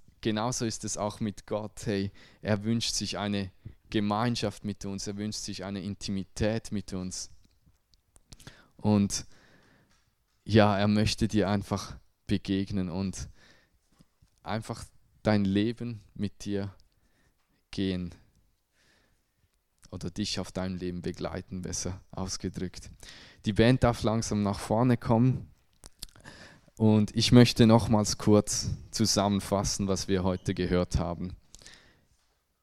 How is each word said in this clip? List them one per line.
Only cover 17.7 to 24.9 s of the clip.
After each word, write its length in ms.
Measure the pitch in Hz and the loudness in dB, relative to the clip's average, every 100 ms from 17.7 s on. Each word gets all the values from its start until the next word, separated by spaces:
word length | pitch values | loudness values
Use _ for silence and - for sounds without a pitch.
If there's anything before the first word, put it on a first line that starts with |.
gehen. 440 | - 95 90 87 - _ _ _ _ _ _ _ _ _ _ _ _ _ _ _ _ - | -4 -2 -2 -6 -12 _ _ _ _ _ _ _ _ _ _ _ _ _ _ _ _ -16
Oder 200 | 92 90 | -10 -8
dich 300 | 104 101 - | -6 -6 -6
auf 120 | 90 | -6
deinem 240 | 92 92 90 | -6 -6 -6
Leben 260 | 92 90 | -6 -6
begleiten, 580 | 90 85 82 92 - 92 | -8 -8 -8 -8 -10 -10
besser 400 | 90 95 104 95 - | -8 -8 -8 -10 -12
ausgedrückt. 800 | - 92 - 95 - 90 - - - - - - - | -10 -8 -6 -8 -6 -10 -10 -18 -20 -20 -20 -20 -8
Die 80 | 113 | -2
Band 320 | 101 113 127 | 4 4 6
darf 180 | 120 117 | 4 2
langsam 400 | 107 113 - 104 | 0 0 0 0
nach 160 | 101 101 | 0 -2
vorne 380 | - 107 127 | -2 2 4